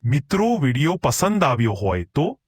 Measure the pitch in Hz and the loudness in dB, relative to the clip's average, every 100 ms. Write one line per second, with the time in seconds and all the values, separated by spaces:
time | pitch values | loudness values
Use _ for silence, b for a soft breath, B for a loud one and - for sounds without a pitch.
0 | 117 143 - 196 226 233 139 123 156 180 | 0 -2 0 0 2 2 0 0 0 0
1 | 139 - 185 208 165 120 113 98 101 90 | -2 0 0 2 0 2 0 0 -2 -2
2 | 87 - 170 269 | -4 -2 -2 -4